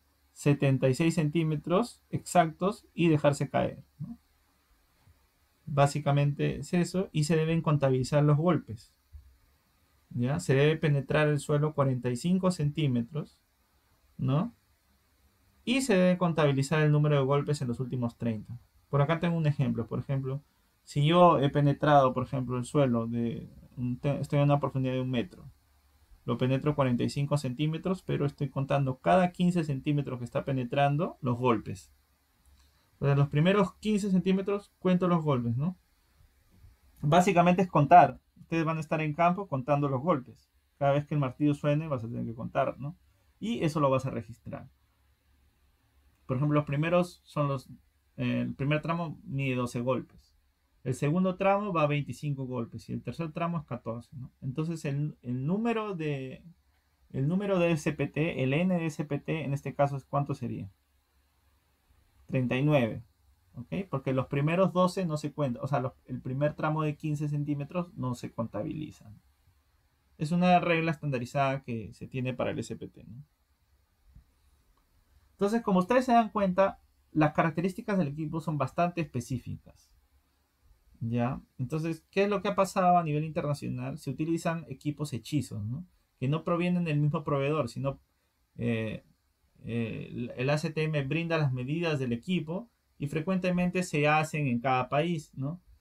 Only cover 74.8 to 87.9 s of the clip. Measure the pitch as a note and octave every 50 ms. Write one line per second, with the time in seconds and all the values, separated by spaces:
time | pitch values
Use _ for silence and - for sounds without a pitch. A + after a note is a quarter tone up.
74.8 | _ _ _ _ _ _ _ _ _ _ _ - G3 G3+ A3 A#3 A#3 G#3+ F#3+ F#3
75.8 | F3+ - A#3+ C4 B3+ B3+ A#3+ A#3 A3+ G#3 - G#3 G3 F#3+ F3+ F#3 F#3+ G3 - -
76.8 | _ _ _ _ _ _ - D#3 D#3 D3+ - - E3+ E3 D3+ - E3 F#3+ F#3 -
77.8 | - - G3+ F#3 F3 C#3 C#3+ D#3 D#3+ D3+ D3+ E3 - - D#3 C#3+ C3 C3 - -
78.8 | F3 F3 E3+ F3 D#3 - - B2 A#2+ - C3 A#2+ - G#2 G2 - - - - _
79.8 | _ _ _ _ _ _ _ _ _ _ _ _ _ _ _ _ _ _ _ _
80.8 | _ _ _ - A#2 A2+ A#2 A#2+ A#2+ A#2+ C#3+ - - _ _ - B2+ B2 D#3 D#3+
81.8 | D#3 E3 D#3+ D#3+ _ _ - F#3 G3 G3+ G#3 F#3+ F#3 G3+ F#3 G3 G3 F#3 - G3+
82.8 | F#3 F3+ F3+ F3 E3+ D#3 D3 D3+ D#3 D#3+ D3+ E3+ D3 D3 C#3+ - B2 B2 B2+ B2+
83.8 | B2 C3+ - D#3+ - D3 B2+ - D#3 D#3 E3 E3 - F3 E3 E3+ D#3 - - -
84.8 | - D3 D3 - D#3 D3 B2+ A2 - - D#3 C#3+ A2 - A2 G#2+ G2+ G#2+ B2 D#3+
85.8 | F3+ - _ _ _ _ _ - B2+ C3 D3 D#3+ - F3+ E3+ E3+ F3 F3+ F3+ F3
86.8 | F3 D#3+ D3 D3 D3 D3 D3 E3 D3 D#3 D3 C#3 C#3 C#3 D#3 D#3 C#3+ A#2 - B2+
87.8 | B2+ C#3+